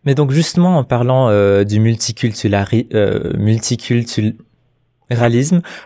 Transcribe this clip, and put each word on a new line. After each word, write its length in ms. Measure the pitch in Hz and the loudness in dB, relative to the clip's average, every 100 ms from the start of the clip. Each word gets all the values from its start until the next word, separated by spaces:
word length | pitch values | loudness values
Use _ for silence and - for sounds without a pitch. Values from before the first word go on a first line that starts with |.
| 143 | 0
Mais 100 | 135 | 0
donc 160 | 143 | 2
justement, 460 | 143 165 - 175 175 | 0 0 2 2 2
en 80 | 123 | 0
parlant, 440 | 120 120 131 123 | 0 2 2 2
euh, 360 | 104 101 98 101 | 2 4 2 2
du 160 | 107 | 2
multiculturali-, 1040 | 113 113 - 110 120 107 110 101 98 113 - | 2 0 -4 -4 -6 -2 -2 -2 0 -2 0
euh, 400 | 110 101 - - - | 0 0 -2 -4 -2
multiculturalisme, 2250 | 104 110 - 117 - 120 120 - 107 113 _ _ _ _ _ _ _ 117 120 120 139 175 - - | 0 0 -2 -6 -2 -2 -2 -4 -4 -4 _ _ _ _ _ _ _ -2 2 2 2 0 -2 -18